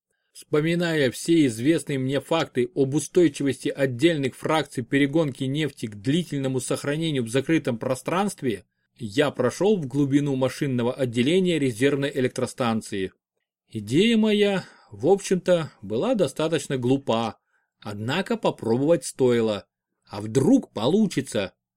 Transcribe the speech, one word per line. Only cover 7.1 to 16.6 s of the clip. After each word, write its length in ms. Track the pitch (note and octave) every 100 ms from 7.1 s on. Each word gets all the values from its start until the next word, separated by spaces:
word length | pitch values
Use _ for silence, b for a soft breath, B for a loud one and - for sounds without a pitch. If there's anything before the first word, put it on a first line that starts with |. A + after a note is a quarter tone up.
| C#3
в 60 | A2+
закрытом 480 | C3 C#3 D#3+ D3 A#2
пространстве, 880 | B2 C3 - E3+ G3+ - C3 G2 - _ _ -
я 340 | G#2+ A2 C#3+
прошел 460 | - A#2+ - F#3+ G#3
в 80 | C3+
глубину 500 | C#3 C#3 C#3+ C#3+ C3
машинного 580 | C3 - C#3+ B2 A#2
отделения 680 | C3 B2+ A#2 B2 F#3 F3+ D#3+
резервной 520 | C3+ G#2+ C#3 C#3 C#3
электростанции. 960 | C#3 B2+ - A#2+ - A#2+ A2 - G2+ F#2 - _ _ _ _ _
Идея 480 | A#2 G2+ C#3+ A3+ A3+
моя, 480 | G#3+ G#3 G3+ F#3+ - B B
в 160 | G2 C#3+
общем-то, 640 | G3 - F#3 - F3 D3 -
была 340 | G2 A2+ G#3 A#3
достаточно 640 | F3 - D#3+ D#3+